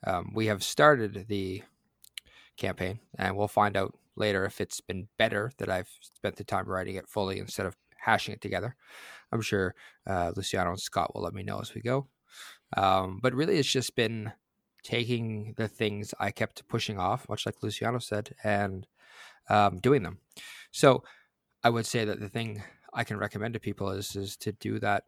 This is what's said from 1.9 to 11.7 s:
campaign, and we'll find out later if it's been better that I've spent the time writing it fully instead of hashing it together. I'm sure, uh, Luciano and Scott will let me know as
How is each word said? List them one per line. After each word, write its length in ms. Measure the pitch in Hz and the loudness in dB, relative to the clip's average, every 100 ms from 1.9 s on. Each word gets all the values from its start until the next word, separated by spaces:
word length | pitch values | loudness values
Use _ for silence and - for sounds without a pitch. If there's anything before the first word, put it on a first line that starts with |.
| _ - - - - - - | _ -20 -20 -20 -20 -20 -6
campaign, 440 | 101 - 92 113 _ - | -6 -4 -4 -6 _ -4
and 180 | 95 98 | -2 0
we'll 120 | 104 | 0
find 280 | - 104 98 | 4 4 4
out 200 | 98 - _ - | 0 -4 _ -2
later 280 | 107 98 | 2 2
if 160 | 98 - | 0 -2
it's 200 | 98 - | -6 -6
been 280 | - 98 101 - | -8 -8 -6 0
better 340 | 113 104 110 - | 0 2 -4 -4
that 120 | 98 | -2
I've 200 | 95 - - | -2 -4 -12
spent 340 | - _ 101 - | -20 _ -6 -6
the 80 | |
time 220 | 104 101 92 | -4 -4 -2
writing 280 | 92 92 95 | -4 -4 -6
it 120 | - | -6
fully 300 | - 98 98 | -2 -2 -2
instead 280 | 98 - 98 | -6 -6 -6
of 100 | - _ - | -6 _ -6
hashing 360 | - 113 - | 2 2 2
it 60 | - | -8
together. 340 | 104 95 107 - - - - - - | -6 -4 -6 -10 -18 -20 -20 -20 -4
I'm 100 | 117 | -2
sure, 320 | 107 101 92 - - - - | 0 2 0 -2 -16 -12 -4
uh, 260 | 95 85 92 | 0 0 -2
Luciano 340 | 92 98 90 | -2 0 0
and 100 | 95 | -2
Scott 340 | - - 85 | -4 -2 -2
will 80 | - | -2
let 120 | 90 | -6
me 80 | 104 | -6
know 160 | 98 98 | -6 -6
as 140 | - | -8